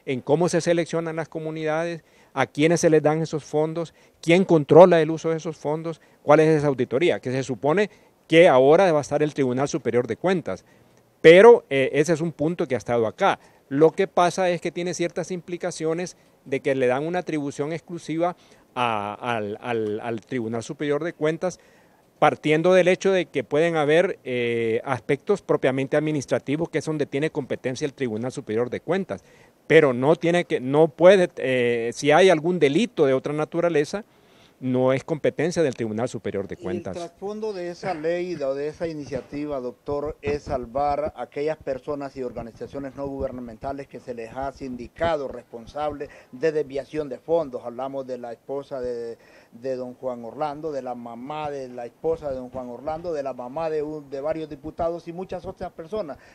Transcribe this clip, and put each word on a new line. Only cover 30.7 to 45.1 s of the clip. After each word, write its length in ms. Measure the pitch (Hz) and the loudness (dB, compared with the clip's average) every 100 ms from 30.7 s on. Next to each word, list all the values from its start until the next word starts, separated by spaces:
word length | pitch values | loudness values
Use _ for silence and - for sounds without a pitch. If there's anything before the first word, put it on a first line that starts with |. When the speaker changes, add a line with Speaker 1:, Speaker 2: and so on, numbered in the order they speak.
| 147 160 | 2 2
Speaker 1:
puede, 400 | - 175 202 180 - | 6 6 8 4 -2
eh, 540 | 131 127 120 120 117 | -2 0 0 0 -4
si 180 | - 143 | -4 2
hay 200 | 151 190 | 6 6
algún 280 | 160 156 180 | 4 0 2
delito 460 | 147 156 233 - | 2 2 0 2
de 80 | 139 | 2
otra 220 | 131 - | 2 0
naturaleza, 680 | 151 151 170 170 156 151 202 - _ _ _ _ - | -4 -4 -2 0 0 -2 -6 -10 _ _ _ _ -10
no 340 | 127 127 127 | -4 0 2
es 100 | 131 | 0
competencia 580 | - 156 131 - 160 175 | -2 -2 -2 -2 -4 0
del 120 | 151 | -2
Tribunal 340 | 113 113 107 123 | -2 -6 -4 -6
Superior 380 | 117 107 98 95 | -6 -8 -8 -8
de 100 | 87 | -10
Cuentas. 400 | 90 - 98 175 | -8 -8 -8 -10
Speaker 2:
Y 40 | |
el 80 | 170 | -12
trasfondo 440 | - 196 214 214 | -12 -12 -8 -8
de 180 | 190 175 | -8 -10
esa 220 | 175 190 | -10 -8
ley 440 | 165 156 175 180 160 | -6 -4 -4 -4 -6
o 180 | 135 | -4
de 140 | 139 147 | -4 -6
esa 180 | 151 165 | -6 -8
iniciativa, 760 | 151 131 131 - 143 147 139 | -8 -10 -10 -10 -10 -6 -6
doctor, 560 | 123 120 - 143 147 - | -8 -10 -8 -6 -6 -8
es 220 | 143 147 | -6 -6
salvar 680 | 143 139 120 123 147 143 151 120 | -4 -8 -6 -4 -2 -2 -4 -8
a 60 | |
aquellas 360 | 120 143 147 156 | -12 -6 -4 -4
personas 580 | - 131 - 143 139 135 | -6 -8 -6 -8 -8 -8
y 60 | |
organizaciones 720 | 123 113 117 - 117 139 139 | -10 -10 -14 -14 -12 -10 -12
no 120 | 127 139 | -10 -10
gubernamentales 840 | 135 131 127 120 110 139 139 139 | -6 -8 -8 -14 -12 -10 -10 -12
que 120 | 123 | -16
se 140 | 131 | -12
les 180 | 120 113 | -12 -10
ha 200 | 120 139 | -8 -8
sindicado 760 | - 135 123 117 - 165 | -8 -12 -12 -12 -6 -2